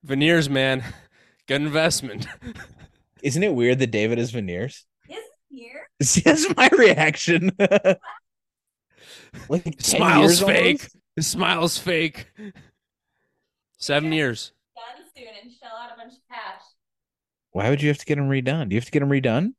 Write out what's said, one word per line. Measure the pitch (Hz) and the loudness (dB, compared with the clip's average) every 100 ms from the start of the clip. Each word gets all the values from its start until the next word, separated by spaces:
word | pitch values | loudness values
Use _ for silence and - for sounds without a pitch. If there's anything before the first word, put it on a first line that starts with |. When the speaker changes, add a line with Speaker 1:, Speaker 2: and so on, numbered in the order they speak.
Speaker 1:
Veneers, | 139 135 151 170 143 | -4 0 4 4 2
man. | 135 135 131 120 - _ _ _ _ - | 0 0 -2 -6 -16 _ _ _ _ -4
Good | 135 | -4
investment. | 151 151 165 - 131 101 131 - 240 - - | 0 0 0 0 -6 -10 -12 -14 -16 -16 -20
<laughs> | - - _ _ _ | -20 -20 _ _ _
Speaker 2:
Isn't | 143 139 | -4 -2
it | 208 | 0
weird | 135 120 131 | 2 2 2
that | 127 | 0
David | 110 110 117 | 0 0 0
has | 117 | -4
veneers? | 117 98 87 123 - _ _ _ | -6 -6 -6 -8 -12 _ _ _
Speaker 3:
He | |
has | 381 453 _ _ | -18 -18 _ _
veneers? | 269 233 277 - _ | -20 -20 -20 -20 _
Speaker 2:
<laughs> | |
See, | 135 - | 0 2
that's | 247 311 349 - | 4 4 2 4
my | 254 370 | 4 8
reaction. | 220 165 156 147 - 165 180 - | 6 6 2 0 0 2 0 0
<laughs> | 202 196 185 185 - - _ _ _ _ _ _ _ _ - - - - - | 2 4 2 0 -4 -20 _ _ _ _ _ _ _ _ -20 -20 -20 -20 -6
Like, | 165 | -4
ten | 165 - | -4 -6
Speaker 1:
Smile's | - 143 - - - 175 | -2 2 4 6 6 4
Speaker 2:
years | |
Speaker 1:
fake. | 196 - 185 | 2 2 2
Speaker 2:
almost? | 190 - _ _ | 0 -4 _ _
Speaker 1:
The | - | -8
smile's | 156 226 175 175 170 - | -6 -2 -2 0 -2 -2
fake. | - 165 160 - - _ 214 - - _ _ _ _ _ _ _ _ _ _ _ | -4 -2 -2 -6 -20 _ -18 -18 -20 _ _ _ _ _ _ _ _ _ _ _
Seven | - 147 156 | -2 -2 0
Speaker 3:
Yeah. | 156 | -2
Speaker 1:
years. | 139 113 - _ _ | -2 -4 -12 _ _
Speaker 3:
Done | - 233 - - - | -20 -20 -20 -20 -20
soon | 233 214 | -20 -20
and | 240 | -20
shell | _ 247 226 | _ -18 -16
out | 240 | -16
a | 233 | -18
bunch | 247 | -20
of | - _ | -20 _
cash. | 247 220 - _ _ _ _ _ _ _ _ _ | -14 -14 -16 _ _ _ _ _ _ _ _ _
Speaker 2:
Why | 95 104 | -4 -2
would | 139 | 0
you | 147 | 0
have | 143 | -2
to | - | -2
get | 143 | -2
'em | 139 | 0
redone? | 135 127 151 120 | -2 -2 -4 -2
Do | |
you | 101 | -4
have | 120 | -2
to | |
get | 151 | -2
'em | 139 | 0
redone? | 139 131 113 196 | 0 0 0 -2